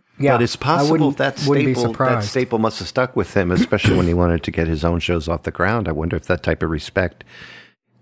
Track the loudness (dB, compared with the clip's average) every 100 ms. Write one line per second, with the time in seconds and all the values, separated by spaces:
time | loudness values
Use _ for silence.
0 | _ -2 0 2 0 -2 0 2 2 2
1 | 2 0 -2 -2 0 2 2 0 -2 0
2 | 0 0 -2 -2 0 0 0 -2 -6 -2
3 | -2 -2 0 0 2 2 2 2 2 2
4 | 2 2 2 2 -2 -2 -2 0 0 0
5 | 0 -2 -2 -4 -6 -2 0 0 -2 -2
6 | -2 -4 -2 -2 0 -2 -2 -4 -4 -2
7 | -2 -4 -20 -20 -20 -20 -20 _ _ _